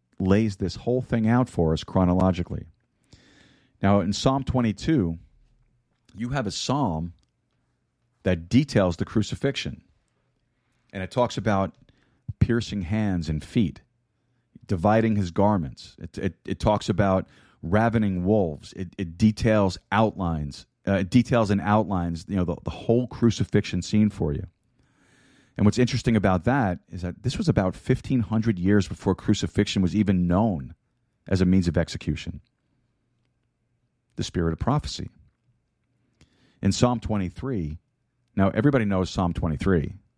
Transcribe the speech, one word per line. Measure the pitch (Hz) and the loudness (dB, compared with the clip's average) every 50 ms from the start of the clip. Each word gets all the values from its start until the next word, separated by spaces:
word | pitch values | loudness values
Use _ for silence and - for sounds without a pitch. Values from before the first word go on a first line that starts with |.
| _ _ _ - | _ _ _ -4
lays | 98 92 95 104 113 107 95 - | 2 2 4 4 4 0 -2 -4
this | 98 85 - | -6 -6 -6
whole | - - 120 123 127 | -6 -4 -2 -2 -2
thing | 123 - 127 117 110 110 | -2 -2 -2 0 2 2
out | 117 123 127 - | 2 2 2 0
for | - - 85 78 80 | 0 -2 0 0 0
us | 78 - | -2 -4
chronologically. | - - 95 92 90 90 92 92 95 90 90 85 - - - - - _ _ _ _ _ _ _ _ - _ _ _ _ _ _ _ _ _ _ _ _ _ | -4 0 2 2 4 4 4 2 2 2 0 -4 -6 -8 -10 -12 -14 _ _ _ _ _ _ _ _ -20 _ _ _ _ _ _ _ _ _ _ _ _ _
Now, | - 98 101 101 | 2 4 4 4
in | 85 98 | 2 0
Psalm | 101 - - 135 135 139 131 | -2 0 0 0 0 0 -2
twenty-two, | - - 127 120 110 101 - - - 160 135 92 82 82 82 - _ _ _ _ _ _ _ _ _ _ _ _ _ _ _ _ _ - | -2 -2 0 0 0 -2 -2 -2 0 0 2 2 0 -2 -6 -12 _ _ _ _ _ _ _ _ _ _ _ _ _ _ _ _ _ -14
you | 85 117 120 | -10 -8 -6
have | 135 143 113 | -4 -4 -4
a | 98 | -4
psalm | - - - - 123 147 139 98 80 78 82 87 87 _ _ _ _ _ _ _ _ _ _ _ _ _ _ _ _ _ _ _ _ _ - | -6 -6 -4 -2 0 0 0 0 -2 -2 -6 -8 -10 _ _ _ _ _ _ _ _ _ _ _ _ _ _ _ _ _ _ _ _ _ -2
that | 95 92 82 82 85 | -2 -2 -2 -2 2
details | - 131 151 - - 113 95 90 85 - | 2 2 2 4 2 2 2 2 2 -2
the | 95 | -6
crucifixion. | - - 113 104 - - - - 143 135 - - - - - - _ _ _ _ _ _ _ _ _ _ _ _ _ _ _ _ _ _ _ _ _ | -4 -2 -2 -2 -2 -4 -4 -4 -4 -4 -4 -8 -8 -10 -12 -16 _ _ _ _ _ _ _ _ _ _ _ _ _ _ _ _ _ _ _ _ _
And | - 98 92 | -10 -10 -10
it | 87 | -4
talks | - 127 123 117 - - | -2 0 0 0 -2 -4
about | 95 110 101 95 98 - - _ _ _ _ _ _ _ _ _ _ - - - | -2 0 0 0 0 -2 -4 _ _ _ _ _ _ _ _ _ _ -16 -2 0
piercing | - - 117 120 - - 104 104 | 0 2 2 0 -2 -4 -6 -6
hands | 87 78 110 110 107 101 92 85 78 78 | -4 -2 -2 -2 0 0 -2 -2 -2 -4
and | 78 76 - | -4 -6 -6
feet, | - - 123 123 76 - - - _ _ _ _ _ _ _ _ _ _ _ _ _ _ - - | -2 0 0 0 0 -2 -8 -18 _ _ _ _ _ _ _ _ _ _ _ _ _ _ -20 -6
dividing | - 104 85 82 104 107 113 110 113 107 | -6 -4 0 2 2 4 4 2 2 0
his | 101 95 87 | 0 -2 -2
garments. | 82 - 98 104 107 92 78 65 57 - - - - - | 0 2 2 2 2 0 -2 -4 -8 -14 -20 -20 -18 -18
It, | - - - - | -18 -16 -12 -6
it, | - 95 - - _ | -6 -6 -6 -8 _
it | - - - | -10 -8 -2
talks | - - 107 98 - - | 0 0 0 2 0 -2
about | 98 85 101 98 95 95 - - _ _ _ _ _ _ | 0 2 2 2 2 2 0 -4 _ _ _ _ _ _
ravening | - 85 92 107 113 117 107 117 107 101 95 90 87 | -4 0 2 2 2 2 2 2 0 0 0 0 2
wolves. | 95 107 107 95 80 73 - - - - | 2 4 4 2 0 -2 -8 -14 -16 -12
It, | - 95 87 - - | -10 -10 -10 -6 -8
it | 98 82 82 | -8 -8 0
details | 87 110 110 104 - - 117 110 107 98 92 - - - _ | 2 4 4 4 4 2 2 4 4 2 2 0 -4 -8 _
outlines. | 98 107 113 107 - 98 92 85 80 78 76 69 - - - _ _ _ _ - | 0 2 2 2 0 -2 -2 -2 -2 -4 -4 -8 -10 -14 -20 _ _ _ _ 0
Uh, | 98 | 0
it | 92 92 87 | 0 0 4
details | - 123 117 - 127 117 110 95 | 4 4 4 4 2 2 2 2
and | 104 98 | 0 0
outlines, | - 101 104 110 101 85 98 90 87 85 85 82 - - | 2 2 2 2 2 0 -2 -2 -2 -4 -4 -6 -8 -4
you | 98 | -2
know, | 95 87 | -2 -2
the, | 87 80 - - | -2 -4 -6 -8
the | - | -10
whole | - - - - 113 123 123 | -10 -8 -2 0 0 0 0
crucifixion | - - - 120 117 - - 98 - - 104 - - - 90 87 | -2 -4 0 2 2 2 0 -2 0 0 0 0 0 -4 -6 -4
scene | - - 107 107 104 | 0 2 2 2 2
for | - - 85 78 73 | 0 -2 -4 -4 -4
you. | - - - _ _ _ _ _ _ _ _ _ _ _ _ _ _ _ _ _ _ _ _ _ - | -6 -8 -10 _ _ _ _ _ _ _ _ _ _ _ _ _ _ _ _ _ _ _ _ _ 2
And | 98 | 2
what's | 104 - 123 | 2 4 2
interesting | 127 117 - 113 - 123 113 | 0 0 0 -2 0 0 0
about | 107 98 98 92 87 - | 2 2 2 2 2 2
that | 117 131 143 117 95 87 - - _ | 0 0 2 2 0 -2 -4 -8 _
is | - 90 87 | -12 -8 -8
that | 90 87 - | -8 -8 -6
this | - 127 - - | -6 -6 -4 -2
was | 208 160 | 0 0
about | - 110 95 92 - | 2 2 0 0 -2
fifteen | - - - 127 - - - 135 123 | -4 -2 -2 -2 -2 0 -2 -2 -2
hundred | 104 90 107 110 107 113 104 90 | 0 0 -2 0 0 0 -2 0
years | 87 98 104 101 92 - | 2 4 4 4 4 0
before | 85 - - 101 92 | -4 -4 -2 -2 -2
crucifixion | - - - 104 - - - - - 104 - - 104 92 | 0 0 0 0 0 0 -2 0 0 0 0 0 0 0
was | 85 82 | 2 2
even | 107 104 95 98 90 87 | 2 2 2 2 2 2
known | 87 87 95 113 113 90 71 65 64 - - _ _ _ _ _ _ _ _ _ - | 2 2 2 2 2 0 -4 -6 -10 -16 -20 _ _ _ _ _ _ _ _ _ -4
as | 95 90 | 0 2
a | 92 | 4
means | 90 95 95 87 85 | 4 4 4 2 2
of | 76 87 | 0 0
execution. | 82 - - - - - 76 - - - 82 71 - _ _ _ _ _ _ _ _ _ _ _ _ _ _ _ _ _ _ _ _ _ _ _ _ _ _ _ _ _ _ _ _ _ _ | -2 -2 -6 -8 -6 -6 -6 -6 -8 -12 -12 -14 -18 _ _ _ _ _ _ _ _ _ _ _ _ _ _ _ _ _ _ _ _ _ _ _ _ _ _ _ _ _ _ _ _ _ _
The | - - | -8 -8
spirit | - - 90 82 82 80 | -6 -4 -2 -2 -2 -2
of | - | -2
prophecy. | - - 139 151 - - - - - - - _ _ _ _ _ _ _ _ _ _ _ _ _ _ _ _ _ _ _ _ _ _ _ _ _ _ _ _ _ - | -2 0 0 0 -2 -6 -10 -10 -12 -14 -14 _ _ _ _ _ _ _ _ _ _ _ _ _ _ _ _ _ _ _ _ _ _ _ _ _ _ _ _ _ -2
In | 98 | -2
Psalm | 95 - 127 123 123 113 | 2 2 2 2 2 -2
twenty-three, | - - 107 104 92 87 - - 127 135 131 98 80 76 78 - - _ _ _ _ _ _ _ _ _ _ | -4 -4 -4 -4 -4 -6 -8 -8 -8 -6 -6 -6 -6 -6 -8 -12 -14 _ _ _ _ _ _ _ _ _ _
now | 95 95 95 | 0 0 2
everybody | - 110 110 147 139 127 110 | 2 2 2 2 2 2 2
knows | 101 98 92 92 - | 2 0 0 0 -2
Psalm | - - 92 85 80 | -2 -2 0 0 0
twenty-three, | - - 82 76 - - 98 92 80 - - - - _ _ _ | -2 -2 -2 -2 -2 2 2 2 2 2 -2 -8 -14 _ _ _